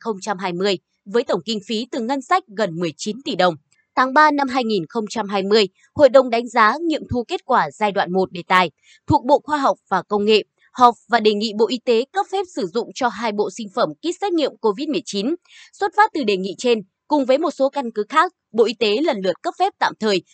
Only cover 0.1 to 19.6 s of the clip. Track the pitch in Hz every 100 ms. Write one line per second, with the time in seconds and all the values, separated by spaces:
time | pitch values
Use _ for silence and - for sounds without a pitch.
0.1 | 196 202 190 196 175 202 185 - _ -
1.1 | 226 - 202 175 220 - 220 240 294 226
2.1 | 277 - 370 381 202 208 165 170 147 208
3.1 | 214 285 185 180 156 _ _ _ - 254
4.1 | 269 302 294 277 254 226 208 160 233 214
5.1 | 240 202 202 196 220 196 - _ - 262
6.1 | 269 254 226 247 240 214 277 339 302 -
7.1 | 247 - 359 - 233 160 - 214 196 165
8.1 | 185 185 180 - 185 175 - _ _ -
9.1 | 294 240 285 - 302 269 185 _ 185 -
10.1 | 208 208 214 - _ _ - 247 - _
11.1 | 240 214 208 226 208 233 247 - 226 269
12.1 | 381 392 381 370 - 185 202 202 - 247
13.1 | 202 226 208 208 - 208 247 185 147 311
14.1 | 349 403 339 254 - 220 196 302 254 -
15.1 | 202 220 349 _ - - _ 392 - 427
16.1 | 330 220 196 190 - 247 226 190 _ _
17.1 | 302 254 269 330 - 269 277 240 208 208
18.1 | 294 349 - _ 214 226 233 214 208 330
19.1 | 233 190 165 - -